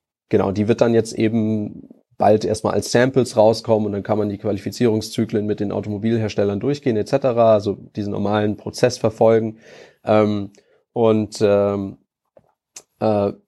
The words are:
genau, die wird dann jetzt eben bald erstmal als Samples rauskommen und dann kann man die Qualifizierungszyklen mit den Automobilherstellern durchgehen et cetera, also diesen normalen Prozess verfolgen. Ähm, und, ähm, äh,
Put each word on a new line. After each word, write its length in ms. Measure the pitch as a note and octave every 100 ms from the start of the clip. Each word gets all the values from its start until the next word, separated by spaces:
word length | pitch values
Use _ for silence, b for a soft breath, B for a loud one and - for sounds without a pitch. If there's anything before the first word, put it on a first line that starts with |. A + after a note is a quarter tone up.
| _ _ -
genau, 220 | G#2+ G2
die 160 | F#2+ G#2
wird 140 | A2
dann 140 | A#2+ A2+
jetzt 180 | A2+
eben 760 | - A2 A2+ G#2+ G#2+ G#2 - - - _ -
bald 280 | G2+ G#2+ -
erstmal 280 | A2 G#2
als 180 | F#2 -
Samples 460 | B2 C3 C3+ A#2+ A2+
rauskommen 480 | G#2+ A2+ - A2 G#2+
und 60 |
dann 100 | G2+
kann 160 | F#2+ G#2+
man 120 | G#2
die 100 | G2+
Qualifizierungszyklen 1080 | G#2+ G2+ G2+ - A#2+ A2 G#2+ - A2 A2 G#2
mit 140 | G#2
den 120 | G2+
Automobilherstellern 880 | G2+ G#2 G#2 A2+ A#2 G#2+ - G2+ G2+
durchgehen 380 | A#2+ C#3+ C3 A2
et 120 | G2+
cetera, 440 | C3+ C3+ A#2 A2+
also 240 | G#2+ G#2 F#2+ - -
diesen 180 | G2+
normalen 440 | G2+ G2+ G#2 G#2+ G2+
Prozess 400 | - - B2 -
verfolgen. 600 | A2+ - A2+ A2+ A2 G#2+ B B B B
Ähm, 460 | - G#2+ G#2 G#2 G2+ b b b _
und, 440 | B2+ A2+ A2 G#2 -
ähm, 560 | G#2 G2+ G2+ G2+ G2 - _ _ _ _ _ _ _ - - -
äh, 340 | A2 G#2 G2+ -